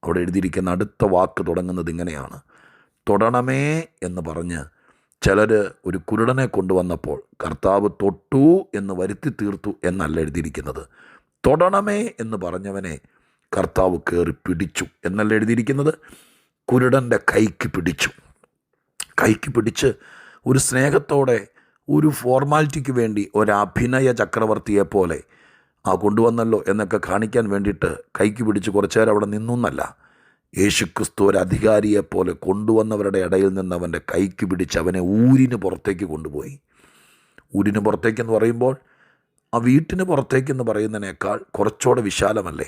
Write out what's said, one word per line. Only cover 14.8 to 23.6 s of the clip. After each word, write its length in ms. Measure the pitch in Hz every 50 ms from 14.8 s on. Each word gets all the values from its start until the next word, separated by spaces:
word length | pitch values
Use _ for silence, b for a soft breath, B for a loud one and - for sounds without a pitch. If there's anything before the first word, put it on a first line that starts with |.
| 90 82 _ _ -
എന്നല്ല 280 | 90 92 104 107 107 110
എഴുതിയിരിക്കുന്നത്. 600 | 107 110 107 117 117 117 107 135 139 143 151 156 - b b b b b b b b b b b _ _
കുരുടൻ്റെ 500 | - 123 127 123 127 127 135 127 120 117 104 -
കൈക്ക് 420 | - - 107 110 107 - _ - -
പിടിച്ചു. 400 | - 95 82 85 78 - - - - - _ _ _ _ _ _ _ _ _ _ _ _ _ _ _ _ - _ _
കൈക്ക് 320 | - - 110 110 - - 147
പിടിച്ച് 380 | 131 120 110 117 - - - 131 101 - B B B B B B B B B
ഒരു 140 | 120 131 135
സ്നേഹത്തോടെ, 800 | - - 127 127 131 147 147 - - - 147 143 139 131 120 107 101 _ b b b b b b _
ഒരു 220 | - 143 151 147 156
ഫോർമാലിറ്റിക്ക് 840 | 139 - - 123 127 131 143 139 147 151 156 147 139 156 131 135 127
വേണ്ടി, 300 | 123 117 110 107 104 101 - -
ഒരഭിനയ 760 | 101 110 104 104 101